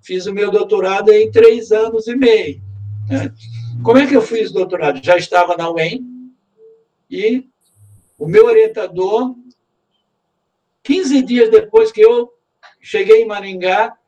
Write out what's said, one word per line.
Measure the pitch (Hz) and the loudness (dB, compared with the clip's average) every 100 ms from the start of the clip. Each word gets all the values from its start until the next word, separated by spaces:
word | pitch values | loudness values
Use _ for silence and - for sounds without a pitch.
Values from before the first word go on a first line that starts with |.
Fiz | - 185 180 | -8 -8 -8
o | |
meu | 202 202 | -6 -2
doutorado | 202 196 202 190 196 208 | -2 0 -2 -2 0 2
em | 214 220 | 4 4
três | 220 226 233 226 | 6 4 4 0
anos | 214 226 226 220 | -2 0 -4 -6
e | 247 | 0
meio, | 247 220 160 143 - - - - - | 2 2 0 -12 -18 -16 -14 -12 -8
né? | 135 - - - - - - | -6 -8 -14 -20 -16 -12 -8
Como | 226 247 | 2 2
é | 277 | 4
que | 277 | 0
eu | |
fiz | 220 226 - | 0 -6 -4
o | |
doutorado? | 196 180 180 143 135 | -4 -4 -4 -4 -4
Já | - 175 | 0 0
estava | 170 180 175 175 | 2 0 0 -2
na | 170 | -4
uem, | 170 165 254 - - - _ _ _ _ _ _ _ _ | -4 -6 -6 -14 -18 -20 _ _ _ _ _ _ _ _
e | 180 214 254 254 _ _ _ _ _ _ _ | -4 -2 -2 -8 _ _ _ _ _ _ _
o | 160 | 0
meu | 202 233 | 4 4
orientador, | 226 220 214 185 170 185 220 254 247 - _ _ _ _ _ _ _ _ _ _ _ _ _ | 4 2 -2 -10 -6 -4 -2 -4 -8 -20 _ _ _ _ _ _ _ _ _ _ _ _ _
quinze | - 359 302 277 | -6 -4 0 -2
dias | 202 247 226 | 0 2 4
depois | 220 214 220 220 | 4 4 2 2
que | - | 4
eu | 453 480 480 _ _ _ - _ | 4 4 -4 _ _ _ -20 _
cheguei | - 214 190 220 | -8 -6 4 4
em | 220 | 4
Maringá | 208 196 185 180 190 233 - | -6 -10 -6 -2 0 -2 -6